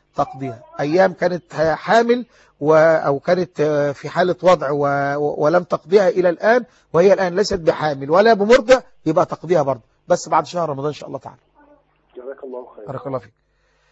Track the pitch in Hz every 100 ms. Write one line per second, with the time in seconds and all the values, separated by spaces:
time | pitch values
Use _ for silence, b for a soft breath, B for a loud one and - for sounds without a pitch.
0 | _ - 143 135 131 113 - - 147 175
1 | 190 170 180 175 - 151 160 151 - 226
2 | 233 247 - b b _ 143 156 160 160
3 | 151 139 - 180 175 - 151 147 143 143
4 | 147 165 180 165 175 170 139 143 143 143
5 | 139 143 147 - 151 180 175 170 151 202
6 | 185 180 175 165 208 247 - b b 160
7 | 196 185 185 175 208 196 160 - 156 139
8 | 139 175 220 208 208 254 220 262 - _
9 | 156 160 156 147 156 175 135 123 _ _
10 | - 175 160 165 156 175 156 135 147 143
11 | - 139 - - _ _ 285 294 _ _
12 | _ 123 127 135 135 123 117 - 107 131
13 | 139 131 - _ _ _ _ _ _